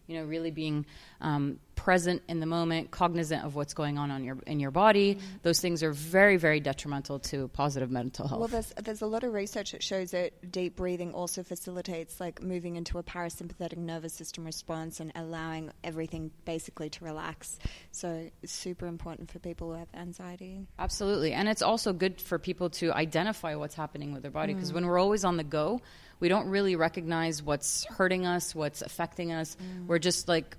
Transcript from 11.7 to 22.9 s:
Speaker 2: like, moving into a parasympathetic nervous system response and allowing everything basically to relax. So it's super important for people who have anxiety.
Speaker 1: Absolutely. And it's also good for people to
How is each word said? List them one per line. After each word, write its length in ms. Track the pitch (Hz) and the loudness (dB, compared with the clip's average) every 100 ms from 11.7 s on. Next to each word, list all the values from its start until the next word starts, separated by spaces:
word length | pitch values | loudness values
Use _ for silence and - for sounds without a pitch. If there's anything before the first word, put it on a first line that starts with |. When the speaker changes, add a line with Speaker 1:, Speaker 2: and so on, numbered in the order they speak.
| 180 175 165 165 - | -6 -6 -6 -8 -8
Speaker 2:
like, 240 | 175 - | -8 -6
moving 320 | 180 180 175 170 | -4 -4 -4 -6
into 240 | 170 175 | -4 -6
a 40 | |
parasympathetic 760 | 170 180 170 - 170 - 170 170 | -6 -6 -6 -6 -12 -8 -6 -6
nervous 360 | 170 165 160 | -6 -6 -8
system 320 | - 160 - 160 | -10 -12 -10 -10
response 540 | 160 - 160 160 - | -10 -8 -6 -6 -8
and 120 | 160 165 | -10 -8
allowing 560 | 165 165 160 160 156 - | -8 -6 -6 -6 -8 -10
everything 480 | - 160 165 165 156 - - | -8 -6 -6 -6 -8 -8 -6
basically 440 | 165 - - 156 | -6 -6 -8 -8
to 140 | - 165 | -8 -8
relax. 520 | 156 165 156 - - - - - | -8 -8 -10 -12 -10 -10 -10 -14
So 380 | - 180 165 165 - | -8 -6 -6 -8 -12
it's 100 | 170 | -12
super 320 | - 185 175 175 | -8 -8 -6 -6
important 460 | 170 170 160 165 | -6 -8 -10 -12
for 80 | 175 | -10
people 300 | 175 170 165 | -10 -8 -8
who 100 | 165 | -8
have 100 | 170 180 | -10 -12
anxiety. 720 | 175 175 180 180 185 190 190 - | -12 -10 -12 -12 -12 -12 -12 -4
Speaker 1:
Absolutely. 560 | 180 - 196 202 156 | -2 0 2 4 4
And 160 | 143 208 | 4 2
it's 140 | 220 | 4
also 280 | - 226 - | 4 4 2
good 300 | 180 190 185 | 2 2 0
for 160 | - 165 | -2 -2
people 320 | - - 180 | 0 0 -2
to 220 | - 165 | 2 2